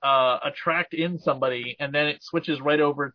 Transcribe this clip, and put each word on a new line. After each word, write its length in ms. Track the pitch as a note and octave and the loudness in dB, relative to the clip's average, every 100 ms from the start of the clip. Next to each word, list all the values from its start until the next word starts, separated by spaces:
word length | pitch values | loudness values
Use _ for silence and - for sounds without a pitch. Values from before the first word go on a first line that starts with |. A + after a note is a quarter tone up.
uh, 360 | C3+ C3+ B2+ A#2+ | 2 4 4 2
attract 520 | C#3+ - E3+ E3 E3+ | -2 -6 -2 -2 -2
in 240 | D#3+ E3+ E3+ | -2 -4 -2
somebody, 580 | - C3+ C3 B2 A#2+ A#2+ | -2 0 0 -2 -6 -8
and 160 | C#3+ | -4
then 120 | D3 D3+ | 0 0
it 140 | - | -2
switches 380 | - E3+ E3 D3 | -4 -4 -2 -2
right 200 | D3 D3+ | 2 2
over 340 | D3 C#3+ C#3 | 2 0 -6